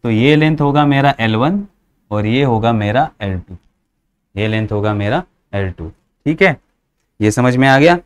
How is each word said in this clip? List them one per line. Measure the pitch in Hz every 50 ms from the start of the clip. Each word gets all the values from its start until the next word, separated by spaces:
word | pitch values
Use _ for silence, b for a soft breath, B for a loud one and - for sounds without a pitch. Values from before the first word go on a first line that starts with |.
| -
तो | 120
ये | 113 107 120 143 151
लेंथ | 151 156 156 160 147
होगा | 147 143 139 147 147
मेरा | 147 143 139 139 143 135 -
एल | 113 113 110
वन | 110 123 151 190 202 202 - _ _ _ _ _ _ _ _
और | 104 104 104
ये | 107 113 135 143
होगा | 135 117 110 107 117 117
मेरा | 110 104 104 104 107 113 - _ _
एल | 107 98 95 90
टू, | 85 _ 92 85 _ _ _ _ _ _ _ _ _ _ _ _ _ _ _
ये | 98 107
लेंथ | 110 110 110 110 104
होगा | 110 104 101 107 104
मेरा | 104 101 104 123 170 180 _ _ _ _ _ -
एल | 101 98 92
टू। | 87 - 82 80 - _ _ _ _ _ _
ठीक | 139 165 156
है, | 196 185 143 - _ _ _ _ _ _ _ _ _ _ _ _
ये | 104 107
समझ | 107 - 123 127 123
में | 123 135
आ | 135 135 135
गया? | 143 170 175 175 -